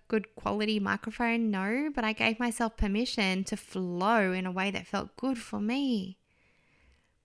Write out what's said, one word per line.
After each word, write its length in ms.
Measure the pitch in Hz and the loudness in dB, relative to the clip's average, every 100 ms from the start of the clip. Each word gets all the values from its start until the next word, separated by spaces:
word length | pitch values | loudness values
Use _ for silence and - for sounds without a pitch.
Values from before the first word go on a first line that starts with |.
| - | -2
good 280 | 220 - - | 0 0 -6
quality 440 | 208 202 214 214 | -4 0 2 2
microphone? 720 | 196 196 226 220 233 233 226 | 2 0 -4 -2 0 2 2
No, 380 | 196 196 247 302 | 0 0 0 0
but 100 | 277 | 0
I 100 | 220 | -2
gave 260 | 220 226 220 | 2 0 2
myself 380 | 240 - 226 - | -2 0 -2 0
permission 680 | 214 202 247 - 190 185 190 | 0 2 0 0 2 0 -2
to 120 | 208 | -6
flow 720 | - 190 180 175 196 226 190 | -6 -4 -4 0 4 6 4
in 140 | 185 185 | 2 -2
a 60 | |
way 200 | 185 196 | -2 -2
that 160 | 196 185 | -2 -4
felt 300 | 196 - - | -4 -4 -4
good 200 | 262 240 | -2 -2
for 220 | - 208 | -4 -4
me. 580 | 208 262 269 220 190 190 _ _ _ _ _ _ _ _ _ _ | -2 0 0 0 -2 -10 _ _ _ _ _ _ _ _ _ _